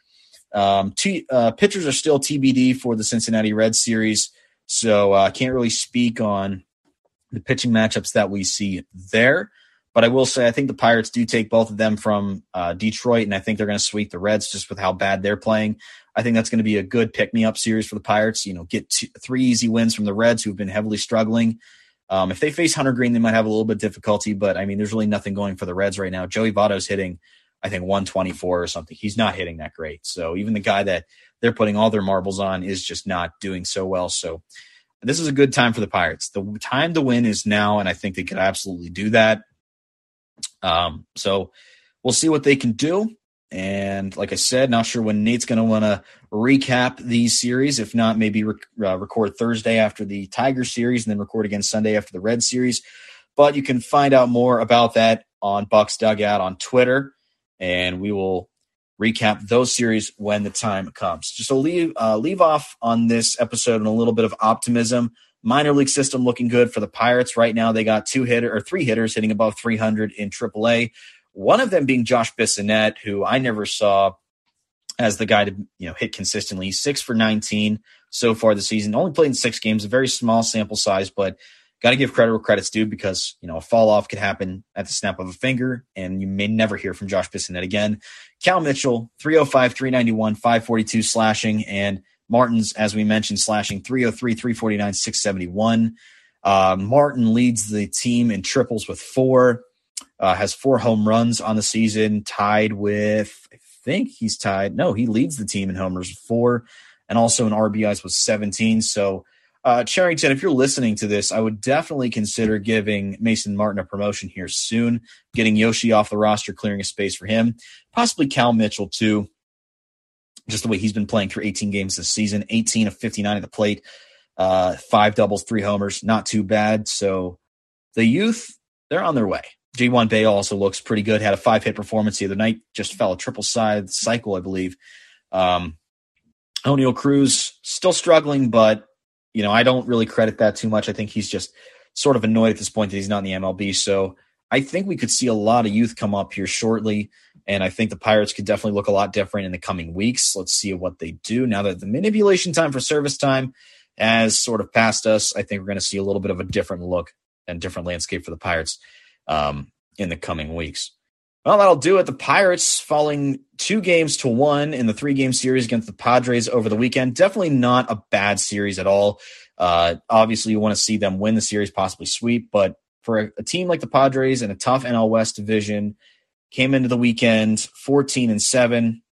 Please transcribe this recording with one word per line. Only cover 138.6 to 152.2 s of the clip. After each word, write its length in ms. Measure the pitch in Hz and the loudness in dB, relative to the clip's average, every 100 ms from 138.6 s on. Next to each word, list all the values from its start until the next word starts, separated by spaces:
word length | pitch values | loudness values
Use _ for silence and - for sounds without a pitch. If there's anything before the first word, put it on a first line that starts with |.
| 110 107 - _ _ _ _ | 6 4 -4 _ _ _ _
you 100 | 110 | -2
know, 80 | 101 | 2
I 120 | 113 | 4
don't 260 | 123 127 123 | 4 2 2
really 180 | 117 113 | 0 2
credit 320 | - 110 95 | 2 0 2
that 180 | 110 - | 0 2
too 120 | 110 | -2
much. 220 | 107 110 | 0 -2
I 20 | |
think 160 | 107 104 | -6 -6
he's 200 | 110 98 | -6 -6
just 240 | 95 - _ - - _ | -6 -8 _ -20 -20 _
sort 220 | - 143 123 | 0 2 2
of 60 | |
annoyed 280 | 110 113 113 | 2 4 4
at 80 | 107 | 2
this 100 | 101 | -4
point 220 | 110 98 | -4 -2
that 80 | 98 | -4
he's 100 | 98 | -4
not 100 | 101 | -4
in 60 | |
the 80 | 95 | -4
M 120 | 92 | -4
L 100 | 95 | -4
B. 180 | 90 101 | -4 -4
So 440 | 92 101 98 95 - _ _ _ | -2 0 0 -2 -6 _ _ _
I 100 | 131 | -2
think 260 | 135 180 196 | -2 -4 -4
we 100 | 147 | -4
could 140 | 110 | -2
see 160 | - 123 | 0 0
a 80 | |
lot 320 | 110 107 120 107 | 2 2 2 2
of 60 | |
youth 240 | 107 117 - | 2 0 -2
come 180 | 104 | -4
up 180 | 101 92 | -4 -4
here 140 | 101 92 | -6 -6
shortly, 640 | - 113 110 107 104 104 _ _ _ - | -2 0 0 -2 -4 -6 _ _ _ -6
and 180 | 98 | -2
I 60 | 92 | -2
think 200 | - 110 | -2 -4
the 60 | 98 | -2
Pirates 360 | 110 107 104 | 2 2 2
could 120 | - | -2
definitely 320 | 101 101 107 101 | -2 -2 -2 -2
look 100 | 101 | 0
a 60 | |
lot 200 | 98 101 | 0 0
different 340 | 104 95 104 92 | -2 -4 -6 -6
in 60 | |
the 60 | 90 | -8
coming 340 | - 92 82 | -6 -6 -6
weeks. 440 | 92 117 123 - 98 | -2 -2 0 -2 -2
Let's 160 | 92 | -4
see 200 | - 101 | -2 -2
what 280 | 90 90 - | -4 -6 -8
they 120 | 80 85 | -12 -12
do 240 | - 120 127 | -4 -2 0
now 140 | 101 | 0
that 180 | 101 87 | -2 -4
the 60 | 98 | -4
manipulation 640 | 135 214 214 | -2 0 2